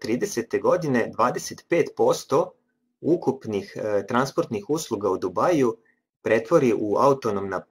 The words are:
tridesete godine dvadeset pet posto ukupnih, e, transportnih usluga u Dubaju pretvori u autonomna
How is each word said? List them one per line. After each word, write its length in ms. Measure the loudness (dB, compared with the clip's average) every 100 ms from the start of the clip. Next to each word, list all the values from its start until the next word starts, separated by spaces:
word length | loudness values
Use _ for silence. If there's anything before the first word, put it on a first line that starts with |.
tridesete 580 | -4 -2 -2 -4 -4 0
godine 520 | 2 0 0 0 -2
dvadeset 500 | 0 -2 0 -8 -14 _
pet 200 | 0 0 2
posto 560 | 2 2 0 0 0 -8 _ _ _ _
ukupnih, 760 | -2 0 0 -4 -4 -6 -6 -8
e, 300 | -2 -2 0
transportnih 640 | 0 0 -2 -4 -4 -4
usluga 400 | -4 -4 -2 -2
u 80 | -2
Dubaju 580 | -2 0 2 2 2 -2 _ _ _ _
pretvori 520 | 0 0 4 2 4 2
u 180 | 0 2
autonomna 600 | 4 4 0 -4 -4 -6 -8